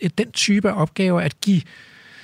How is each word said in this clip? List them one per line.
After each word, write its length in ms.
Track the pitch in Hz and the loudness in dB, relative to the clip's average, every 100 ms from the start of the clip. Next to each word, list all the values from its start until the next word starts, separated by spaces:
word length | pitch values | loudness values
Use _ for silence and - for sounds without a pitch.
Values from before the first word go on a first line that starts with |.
| 180 - | -4 -4
den 120 | 233 | -4
type 360 | - - 202 202 | -2 0 2 0
af 100 | 202 | 0
opgaver, 380 | 156 - 190 175 | -2 0 0 2
at 200 | 160 - | -2 -2
give, 200 | 208 185 - - - - - - | 0 0 0 -16 -20 -20 -20 -20